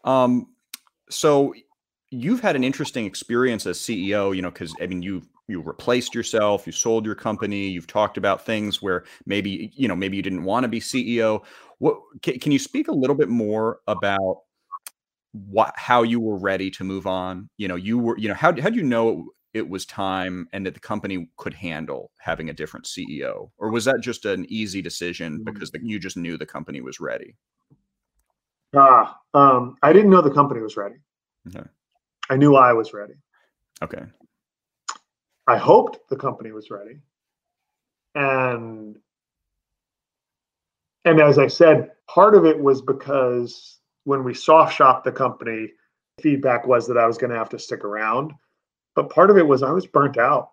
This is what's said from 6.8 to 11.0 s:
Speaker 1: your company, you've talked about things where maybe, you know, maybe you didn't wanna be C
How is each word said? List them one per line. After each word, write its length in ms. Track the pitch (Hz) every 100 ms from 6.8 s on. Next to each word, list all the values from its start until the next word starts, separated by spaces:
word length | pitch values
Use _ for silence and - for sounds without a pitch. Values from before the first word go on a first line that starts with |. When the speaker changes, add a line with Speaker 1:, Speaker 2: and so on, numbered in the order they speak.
| 120 113
Speaker 1:
your 100 | 107
company, 540 | 104 113 104 104 101 98
you've 180 | 90 -
talked 300 | 107 104 -
about 300 | 98 95 -
things 340 | 110 104 -
where 240 | 101 90 - - -
maybe, 460 | 98 101 95 107
you 140 | - 131
know, 80 | 87
maybe 200 | 95 98
you 60 |
didn't 220 | 95 92
wanna 240 | 92 113 123
be 120 | 113
C 360 | - 131